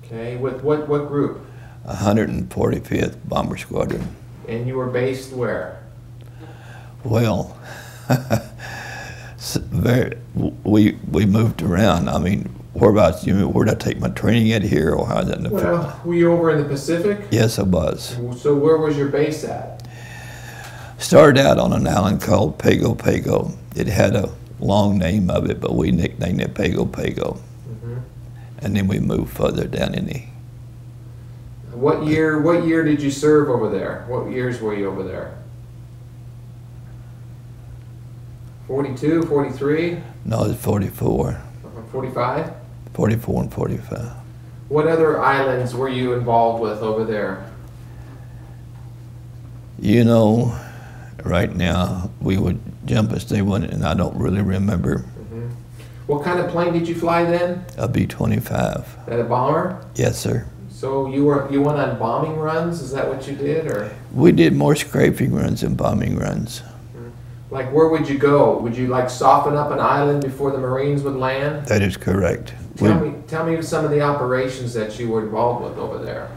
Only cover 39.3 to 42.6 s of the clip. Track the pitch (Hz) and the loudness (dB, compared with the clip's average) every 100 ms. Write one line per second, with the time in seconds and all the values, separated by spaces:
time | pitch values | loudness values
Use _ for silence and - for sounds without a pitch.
39.3 | 143 135 123 139 156 170 175 - - - | 2 0 -2 0 2 0 -4 -10 -10 -4
40.3 | 113 107 113 - 101 - - 55 55 65 | 0 0 0 0 0 0 -2 0 2 0
41.3 | - - - - 110 - 131 127 123 123 | -4 -10 -16 -16 -16 -10 -6 -4 -2 -2
42.3 | - 165 - | -2 -6 -10